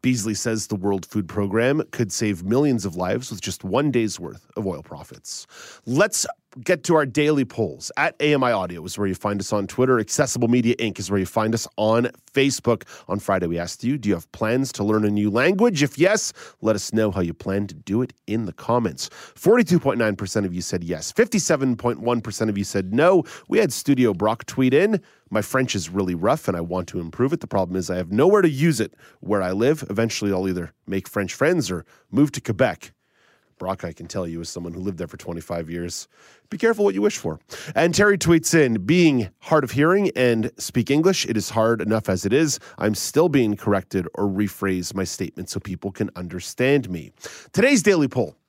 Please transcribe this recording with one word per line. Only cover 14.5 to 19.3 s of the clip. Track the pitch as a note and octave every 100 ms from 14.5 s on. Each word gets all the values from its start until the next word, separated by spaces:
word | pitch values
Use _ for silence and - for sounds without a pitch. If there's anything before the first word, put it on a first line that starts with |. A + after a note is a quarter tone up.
| B2 C3+
to | -
learn | G#2 G#2+
a | G#2+
new | G#2 G#2
language?" | G#2+ D3 F#3+ A#3+ D#3+
If | C#3+ -
yes, | F3+ G#3+ - - - _
let | A2
us | G#2 -
know | A2 G#2+
how | F#2+
you | F2
plan | D#2+ - G2 G2+
to |
do | D2+ - G#2+
it | B2+ - -
in | A2 G2+
the |
comments. | - - B2 G#2 C#2 - - -